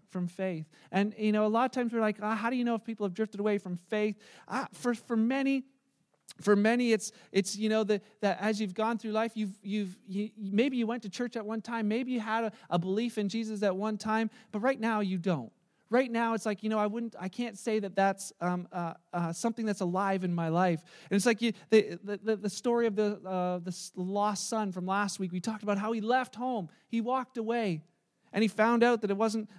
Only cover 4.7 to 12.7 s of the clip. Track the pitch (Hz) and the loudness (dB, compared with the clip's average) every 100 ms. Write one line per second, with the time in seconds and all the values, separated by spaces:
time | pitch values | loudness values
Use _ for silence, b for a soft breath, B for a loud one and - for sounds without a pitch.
4.7 | - 247 226 - 226 226 269 269 269 262 | -2 0 0 0 0 2 2 2 0 -2
5.7 | _ _ _ _ _ - - - 202 214 | _ _ _ _ _ -20 -2 4 6 6
6.7 | 240 240 220 - B B 196 190 202 214 | 4 4 2 0 B B 0 0 -2 0
7.7 | 220 208 208 B B 202 - 208 208 208 | 2 2 0 B B 0 0 0 0 -2
8.7 | 185 220 233 226 214 226 220 208 196 196 | -2 -2 -2 -2 0 0 -2 -6 -6 -4
9.7 | 208 190 180 - 190 214 - 196 202 269 | -2 -4 -8 -8 -4 -4 -6 0 2 2
10.7 | 254 220 240 202 - 247 233 208 226 233 | 2 0 -2 -6 -6 -4 -4 -6 -6 -4
11.7 | 233 208 226 254 247 220 226 226 220 B | -2 0 0 0 -2 0 0 -2 -6 B